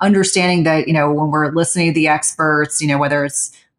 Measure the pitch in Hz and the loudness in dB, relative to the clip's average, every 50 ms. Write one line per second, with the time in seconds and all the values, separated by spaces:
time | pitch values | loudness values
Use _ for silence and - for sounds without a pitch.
0 | 190 202 202 190 185 190 - 190 180 180 180 175 156 160 160 156 - - 165 156 | 0 2 2 2 2 2 0 0 2 2 2 2 2 2 2 0 0 0 0 2
1 | 147 147 147 151 156 151 151 151 151 143 156 165 170 - - 180 170 165 151 160 | 2 0 0 0 -2 -2 0 0 -2 0 0 0 -2 0 0 0 0 0 2 2
2 | 156 156 151 151 - - - - 160 156 151 147 151 147 - - 156 147 143 143 | 2 2 0 0 -2 -4 -4 -2 0 0 2 0 0 -2 -4 -4 -2 0 0 0
3 | 147 139 147 143 143 143 - - - - - - _ _ _ | 0 0 0 -2 -2 -4 -4 -6 -8 -8 -12 -18 _ _ _